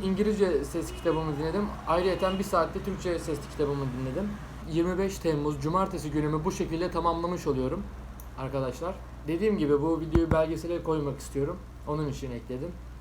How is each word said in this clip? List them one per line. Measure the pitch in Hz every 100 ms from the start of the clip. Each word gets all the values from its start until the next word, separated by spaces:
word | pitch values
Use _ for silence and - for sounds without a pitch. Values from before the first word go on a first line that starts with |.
İngilizce | 190 190 214 196 185 139 143
ses | 170 147
kitabımı | - 170 156 160 143
dinledim, | 160 196 202 - 151
ayrıyeten | 170 185 170 185 190
bir |
saatte | 196 175 180 196
Türkçe | 196 190 180 165
sesli | 165 143 -
kitabımı | - 143 139 131 127
dinledim. | 131 151 208 208 - - 165
Yirmi | 160 180 185
beş | 196 -
Temmuz | 165 147 147 143
Cumartesi | 151 185 196 160 151
günümü | 151 151 156 180
bu |
şekilde | 185 180 160 180
tamamlamış | 170 170 165 175 180 151
oluyorum | 131 131 180 208 - - - - 127
arkadaşlar. | 131 135 127 123 175 190 - - 151
Dediğim | 165 214 185
gibi, | 143 143
bu | 160 160
videoyu | 160 170 160
belgesele | 160 160 160 170 170
koymak | 156 156 143 -
istiyorum. | - 139 143 185 - - -
Onun | 151 147
için | 135 131
ekledim. | 117 - 127 170 - - -